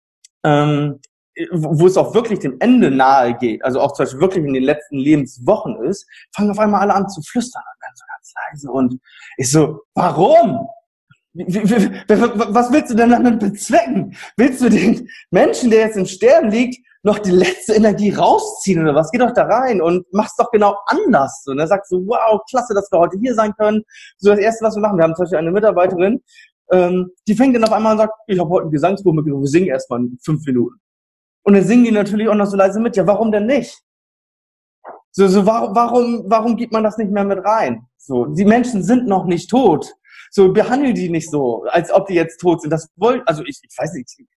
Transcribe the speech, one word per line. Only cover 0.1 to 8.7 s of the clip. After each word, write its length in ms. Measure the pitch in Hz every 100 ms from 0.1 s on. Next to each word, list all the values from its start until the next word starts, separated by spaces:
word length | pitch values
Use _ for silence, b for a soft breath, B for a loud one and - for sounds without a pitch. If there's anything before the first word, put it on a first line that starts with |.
| _ _ _
ähm, 540 | 156 147 147 147 147 139 _ _ _ - 165
wo, 280 | 175 156 156
wo 60 | 185
es 100 | 190
auch 160 | 143
wirklich 240 | 220 233 196
dem 180 | 147 -
Ende 300 | 214 247 175
nahe 440 | 131 131 139 123 120
geht, 260 | 135 131
also 180 | 131 127
auch 120 | 135
zum 120 | -
Beispiel 160 | 127 127
wirklich 240 | 190 190
in 100 | 147
den 80 | 131
letzten 340 | 131 151 - 139
Lebenswochen 880 | 139 151 127 - 123 214 214 104
ist, 220 | 156 202 - b b
fangen 160 | - 208
auf 80 | 202
einmal 220 | 214 202
alle 140 | 202
an 140 | 196 190
zu 120 | 165
flüstern 400 | - 247 - -
und 200 | - -
werden 120 | -
so 100 | - -
ganz 260 | - - - -
leise 200 | 147 -